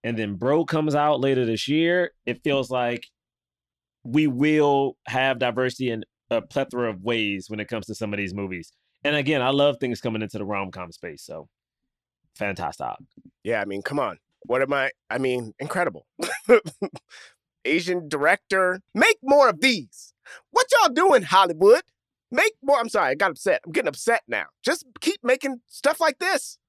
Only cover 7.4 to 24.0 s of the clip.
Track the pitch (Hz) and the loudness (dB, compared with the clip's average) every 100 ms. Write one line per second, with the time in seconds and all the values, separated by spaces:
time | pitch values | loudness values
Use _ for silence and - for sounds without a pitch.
7.4 | - 107 104 113 104 107 107 104 98 98 | -8 -10 -6 -8 -8 -8 -6 -4 -6 -6
8.4 | 98 90 82 _ _ _ 143 147 139 147 | -8 -10 -14 _ _ _ -2 -2 0 0
9.4 | 123 139 143 139 131 117 123 110 107 104 | 2 4 2 2 -4 -4 -4 -4 -6 -8
10.4 | 101 101 98 92 87 - 90 76 - 78 | -6 -6 -6 -10 -16 -14 -16 -14 -16 -16
11.4 | 71 _ _ _ _ _ _ _ _ - | -16 _ _ _ _ _ _ _ _ -8
12.4 | 104 90 82 - 62 50 - - - _ | -6 -4 -8 -8 -10 -10 -16 -20 -20 _
13.4 | - 113 101 98 - 143 117 85 _ _ | -6 -4 -4 -6 -6 -4 -4 -6 _ _
14.4 | - 123 135 139 135 - _ 117 131 127 | -4 -2 0 0 -2 -6 _ -4 -2 -4
15.4 | 110 - 147 185 175 80 _ - 339 - | -6 -12 -8 -4 -4 -4 _ -10 -8 -8
16.4 | - 233 165 - 202 - _ - - _ | 4 4 4 -10 -10 -10 _ -20 -20 _
17.4 | _ _ 123 160 175 180 156 147 147 196 | _ _ -2 -2 -2 -6 -4 -2 0 0
18.4 | _ 190 185 185 _ 202 392 427 269 285 | _ 0 0 -2 _ 0 2 2 4 6
19.4 | 262 165 262 220 117 - - _ - - | 6 4 0 0 -4 -20 -20 _ -20 -20
20.4 | _ 453 508 - 381 247 381 269 160 185 | _ 0 4 4 4 4 4 4 4 4
21.4 | 190 160 196 277 - _ _ _ _ 233 | 4 4 6 6 4 _ _ _ _ 0
22.4 | 427 - 269 277 226 208 147 143 196 165 | 0 0 0 0 2 0 0 2 -2 -2
23.4 | 196 156 170 156 160 135 | -2 -2 -2 -2 -2 -4